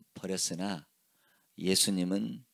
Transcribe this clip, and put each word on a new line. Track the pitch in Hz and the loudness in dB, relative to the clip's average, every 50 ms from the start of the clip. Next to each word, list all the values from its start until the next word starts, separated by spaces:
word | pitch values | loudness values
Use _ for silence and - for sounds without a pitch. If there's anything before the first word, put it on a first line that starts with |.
| - _ _ | -18 _ _
버렸으나 | - - 92 95 92 - - 87 82 92 101 95 78 - _ _ _ _ _ _ _ _ _ _ _ _ _ _ - | -10 -6 -4 -2 -2 -2 -2 -2 -4 -4 -4 -4 -6 -8 _ _ _ _ _ _ _ _ _ _ _ _ _ _ -2
예수님은 | 85 92 95 - - 104 98 92 90 90 98 101 110 117 - - - _ | 2 2 4 4 4 4 2 2 2 2 0 0 -2 -4 -6 -8 -12 _